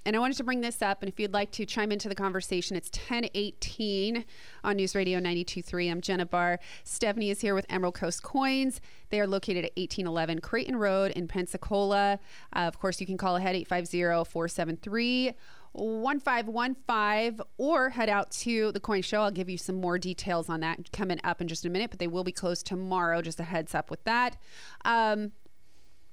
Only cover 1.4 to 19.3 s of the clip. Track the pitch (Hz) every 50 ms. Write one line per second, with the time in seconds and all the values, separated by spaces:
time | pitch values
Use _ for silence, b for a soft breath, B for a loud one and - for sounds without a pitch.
1.4 | 202 202 - - 208 - - 226 208 214 208 202 - 214 196 - 196 190 185 190
2.4 | 185 - 190 180 170 - 190 170 - - - - - - 247 233 233 - - 202
3.4 | 208 202 - - - - - - 220 208 196 196 196 214 233 233 226 B B B
4.4 | B B B B B 202 202 196 190 185 - 196 190 185 185 180 185 175 175 175
5.4 | 175 - - 185 165 - - 180 175 175 170 175 170 - 190 180 175 170 - 175
6.4 | 175 175 175 175 B B B B B - - - 240 214 202 226 214 202 202 202
7.4 | - 202 196 190 190 - - 185 180 180 175 - - 165 170 - - - - 262
8.4 | 269 269 262 269 269 262 247 - B B B B B B - 208 208 190 196 196
9.4 | - - 185 180 165 - - 180 185 - - - 185 170 165 170 160 160 165 156
10.4 | - - - 233 - - 254 233 208 202 190 196 196 196 - - 175 165 - 190
11.4 | 180 - - 185 - - 214 202 202 196 202 202 202 202 202 196 B B B B
12.4 | B B - - 175 170 165 - - 190 180 - 185 175 185 180 - - 180 180
13.4 | 190 185 185 185 - - 180 180 175 170 - 175 175 170 170 170 165 - - 165
14.4 | 165 165 - - 170 160 170 - - 208 202 226 233 240 247 254 254 247 240 B
15.4 | B B B B B B B - 208 220 220 220 226 262 294 285 - 277 254 233
16.4 | 226 220 220 233 240 254 262 - - - 233 214 208 208 214 214 226 233 220 226
17.4 | - - - - 247 294 339 285 254 262 247 247 226 214 202 202 185 - - -
18.4 | - 240 233 220 214 214 180 196 - - 208 190 180 - 208 208 214 202